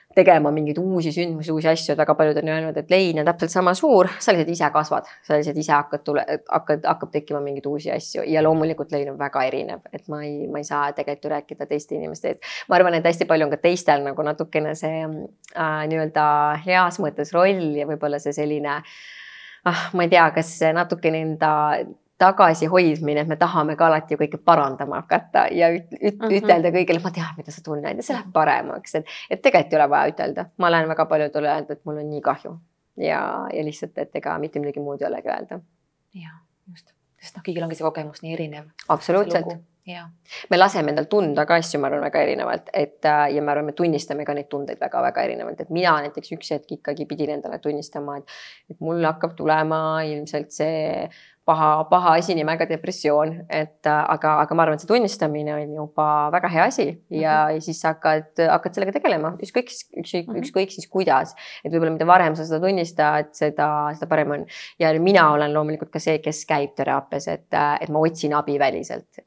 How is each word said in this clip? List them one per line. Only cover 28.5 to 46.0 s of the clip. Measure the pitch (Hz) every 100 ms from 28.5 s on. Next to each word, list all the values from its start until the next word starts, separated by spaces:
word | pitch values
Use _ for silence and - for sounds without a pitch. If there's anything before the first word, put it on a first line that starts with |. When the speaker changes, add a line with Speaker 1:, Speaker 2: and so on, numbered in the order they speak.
| 131 - - - 165
Speaker 1:
et, | - - -
et | 196
tegelikult | 269 180 -
ei | 156
ole | 143
vaja | 143 147
ütelda. | 156 - 175 180 -
Ma | 175
olen | 165 160
väga | 160 156
paljudele | 156 147 151 147
öelnud, | 151 147
et | 147 160
mul | 151
on | 151
nii | 147
kahju | 139 139 - 165 _ _ _ -
ja, | 160 151 - - -
ja | 156
lihtsalt, | 151 151 151 -
et | 147 156
ega | 147 160
mitte | 151 147
midagi | 143 147
muud | 143 143
ei | -
olegi | - -
öelda. | - - 180 _ _ _ _ _
Speaker 2:
Jaa, | 190 160 165 _ _ 190
just. | 170 _ _ _ _
Sest | - 185
noh, |
kõigil | 185 170
ongi | 165 156
see | 156
kogemus | 156 151 -
nii | 160 165
erinev. | 156 151 151 - -
Speaker 1:
Absoluutselt. | 151 - 185 202 170 170
Speaker 2:
See | 170
lugu. | _ _ 185
Jaa. | 175 170 _ _ - -
Speaker 1:
Me | 180
laseme | 190 190 147
endal | 147 151
tunda | 208 165 143 151
ka | 170
asju, | 165 147
ma | 139
arvan, | 147
väga | 147 156
erinevalt, | 147 131 117 - -
et, | 190 147 - 156
äh, | 151 143
ja | 147
ma | 147 147
arvan, | 151
me |
tunnistame | 147 170 147 - 143 147
ka | 143
neid | 143
tundeid | 143 139 -
väga-väga | - 127 127 -
erinevalt, | - 120 117 -
et | -
mina | 170 180 151